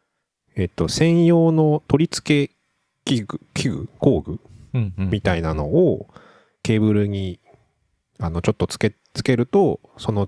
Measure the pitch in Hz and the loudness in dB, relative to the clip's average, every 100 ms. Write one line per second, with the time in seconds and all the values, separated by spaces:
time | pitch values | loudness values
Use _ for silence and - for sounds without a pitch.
0 | _ _ _ _ _ - 92 - 85 - | _ _ _ _ _ -4 -4 -2 -2 0
1 | 165 170 170 170 165 160 156 151 - 143 | 2 4 4 4 4 2 2 0 2 2
2 | 165 - - 147 139 _ _ _ _ _ | 2 -2 0 0 -2 _ _ _ _ _
3 | - 127 101 - _ - 135 85 - - | -4 -4 -4 -12 _ -6 -4 -4 -10 0
4 | 143 92 - 82 _ - - 131 104 90 | 2 2 -2 -10 _ -20 -8 -4 -4 -4
5 | 95 101 98 85 80 78 73 156 175 92 | -4 -2 -2 -2 -2 -4 -2 2 2 0
6 | - - - _ _ _ - 110 107 104 | -6 -20 -20 _ _ _ -2 2 2 2
7 | 101 98 92 85 _ _ _ _ _ _ | 0 -4 -8 -10 _ _ _ _ _ _
8 | _ - 82 85 - - 95 - 110 - | _ -10 -6 -4 -2 -2 -4 -2 -4 -4
9 | _ - - 120 120 196 156 - _ - | _ -6 -2 0 0 2 0 -2 _ -10
10 | - 104 | -4 -4